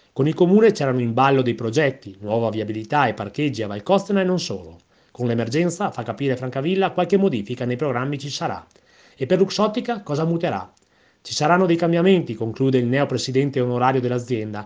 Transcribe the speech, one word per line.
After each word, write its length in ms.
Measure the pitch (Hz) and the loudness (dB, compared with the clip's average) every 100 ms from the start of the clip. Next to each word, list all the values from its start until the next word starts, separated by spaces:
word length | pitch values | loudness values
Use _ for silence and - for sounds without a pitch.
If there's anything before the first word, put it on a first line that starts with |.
| _ | _
Con 120 | - 143 | -2 0
il 80 | |
comune 380 | 151 175 202 220 | 2 4 6 6
c'erano 280 | - 139 127 | 4 0 0
in 120 | 120 | 0
ballo 300 | 113 135 135 | 2 4 4
dei 120 | 120 | 2
progetti, 640 | 110 113 120 143 - 98 95 | -2 -2 2 0 -2 -18 -14
nuova 280 | 104 113 113 | -4 0 0
viabilità 580 | 110 104 110 107 147 123 | -2 -6 -8 -2 0 0
e 80 | |
parcheggi 480 | 104 101 - 147 113 | -2 -8 -4 -4 -2
a 40 | 104 | -6
Valcozzena 560 | 104 - 190 196 196 | -8 0 0 2 0
e 20 | |
non 160 | 185 180 | 0 -2
solo. 380 | - 98 82 85 _ _ _ | -4 -8 -10 -20 _ _ _
Con 160 | - 123 | -4 -2
l'emergenza, 640 | 117 117 143 175 170 156 | 0 0 0 -2 -2 -6
fa 120 | - | -6
capire 340 | 117 104 139 127 | -8 -4 -2 -2
Francavilla, 560 | 131 135 151 190 190 | -4 -4 -2 0 0
qualche 260 | 185 175 202 | -2 0 2
modifica 480 | 196 123 101 123 123 | 2 0 -6 -6 -4
nei 100 | 123 | -2
programmi 420 | 151 120 135 143 | -2 -2 -4 -6
ci 120 | 143 | -8
sarà. 360 | - 160 90 - _ _ _ _ | -6 -6 -6 -14 _ _ _ _
E 120 | _ 127 | _ -2
per 120 | 185 | 2
Luxottica 640 | 196 - 214 233 240 226 | 2 0 0 -2 -6 -8
cosa 220 | - 147 | -4 -2
muterà? 480 | 165 165 170 101 92 _ _ _ _ _ | 0 0 -2 -4 -8 _ _ _ _ _
"Ci 120 | - | -10
saranno 320 | - 151 175 185 | -2 4 4 4
dei 80 | |
cambiamenti", 600 | 170 175 170 175 185 - | 2 2 4 6 4 2
conclude 440 | 110 113 110 135 131 | -4 -6 0 2 4
il 80 | 120 | 2
neo 180 | 135 139 | 2 0
presidente 520 | 123 - 131 143 131 | -2 0 0 0 0
onorario 420 | 123 123 123 131 | -2 2 2 2
dell'azienda, 640 | 120 123 117 117 107 104 | 0 -2 -2 -4 -4 -8